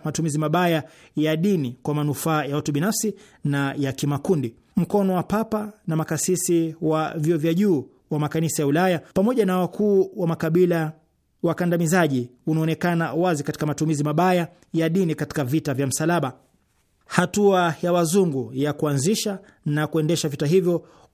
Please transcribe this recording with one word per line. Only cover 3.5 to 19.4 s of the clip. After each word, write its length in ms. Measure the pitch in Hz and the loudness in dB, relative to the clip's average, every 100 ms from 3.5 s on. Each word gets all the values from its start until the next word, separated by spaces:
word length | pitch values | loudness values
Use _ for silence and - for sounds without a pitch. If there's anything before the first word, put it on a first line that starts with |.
| 139 139 143 | -2 -2 -2
ya 140 | 135 | -4
kimakundi. 640 | 135 143 139 - 170 120 - _ - | -2 -4 -4 0 -2 -2 -10 _ -4
Mkono 380 | 170 208 190 | 0 0 0
wa 80 | 180 | 0
Papa 500 | - 208 220 214 208 - - | -2 -2 -2 -4 -6 -12 -4
na 100 | 160 | -4
makasisi 800 | 156 160 - 175 - 170 165 156 | -2 -4 -2 -2 2 0 0 -2
wa 340 | 156 156 156 160 | -2 0 -2 -2
vyuo 220 | 151 165 | 0 2
vya 160 | 165 | 2
juu 340 | 170 208 151 - _ - | 2 2 2 -2 _ -6
wa 80 | 151 | -2
makanisa 440 | 147 160 160 - | -2 0 -2 0
ya 40 | 143 | 2
Ulaya 320 | 156 185 165 - | 2 2 0 -2
pamoja 320 | 180 208 254 196 | 0 2 2 2
na 120 | 185 | 2
wakuu 520 | 175 - 208 196 - - | -2 0 2 4 2 -2
wa 100 | 165 | -4
makabila 640 | 160 165 175 180 165 156 - _ _ _ - | -2 0 4 4 2 -2 -8 _ _ _ -4
wakandamizaji 880 | 170 165 175 170 165 185 156 131 120 _ - | -2 0 0 0 2 4 4 2 -2 _ -2
unaonekana 680 | 160 160 160 175 170 160 | 0 0 0 0 0 0
wazi 300 | 160 180 151 | 0 0 0
katika 220 | 143 - 151 | -4 -4 -4
matumizi 380 | - 160 147 | -2 -2 0
mabaya 440 | 151 151 185 180 165 - _ | 0 2 2 2 -2 -10 _
ya 160 | 165 165 | -2 0
dini 260 | 180 170 | 0 0
katika 300 | 151 147 160 | -2 -4 -4
vita 300 | 127 156 147 | -2 -2 -2
vya 120 | 127 139 | -2 -2
msalaba. 460 | - 160 170 127 - _ _ _ _ _ _ - | -2 0 0 -2 -8 _ _ _ _ _ _ -4
Hatua 680 | - 180 208 202 185 170 139 | -2 0 2 4 4 2 0
ya 100 | 175 | 0
wazungu 580 | 175 165 196 180 135 113 | 2 2 2 2 0 -6
ya 180 | 131 147 | -2 -2
kuanzisha 640 | 147 156 139 156 220 214 190 | 0 0 0 0 0 -2 -8